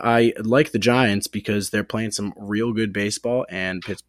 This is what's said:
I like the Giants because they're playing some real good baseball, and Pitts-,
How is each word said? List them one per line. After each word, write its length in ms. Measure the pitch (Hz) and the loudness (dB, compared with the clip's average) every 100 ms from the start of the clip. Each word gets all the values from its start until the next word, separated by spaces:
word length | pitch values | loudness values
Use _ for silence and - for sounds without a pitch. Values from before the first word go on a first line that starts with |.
I 300 | 117 117 117 - | 4 4 4 2
like 320 | 110 123 151 | 2 2 4
the 80 | 117 | 2
Giants 480 | 110 123 123 101 - | 2 4 4 2 -2
because 440 | 107 - 104 92 | -6 -4 -4 -2
they're 120 | 107 | -2
playing 300 | 101 110 113 | -2 -4 -4
some 200 | - 101 - | -6 -8 -8
real 360 | 101 104 117 | -4 -2 0
good 200 | 110 110 | 0 -2
baseball, 520 | 98 101 - 120 123 - | 0 -2 -2 -2 -2 -2
and 340 | 90 92 92 | -4 -4 -4
Pitts-, 220 | 87 95 | -8 -10